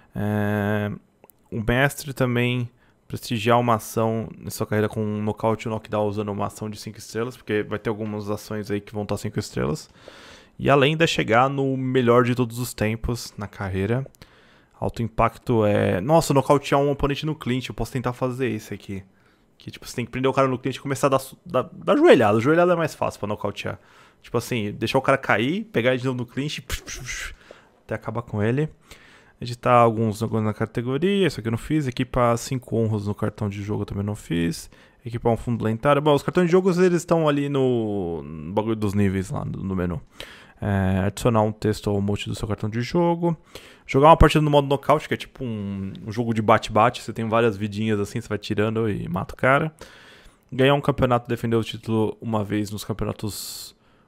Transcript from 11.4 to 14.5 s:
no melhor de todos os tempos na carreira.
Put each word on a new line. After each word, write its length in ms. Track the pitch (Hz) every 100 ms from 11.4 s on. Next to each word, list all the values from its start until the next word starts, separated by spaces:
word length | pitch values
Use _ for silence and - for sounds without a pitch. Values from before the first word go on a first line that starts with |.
| 135
no 300 | 139 135 131
melhor 460 | 131 131 120 120
de 100 | 120
todos 240 | 123 123 117
os 160 | 123
tempos 580 | - 107 113 - 120 - -
na 100 | 104
carreira. 560 | - 98 95 98 120 135 _ - _ _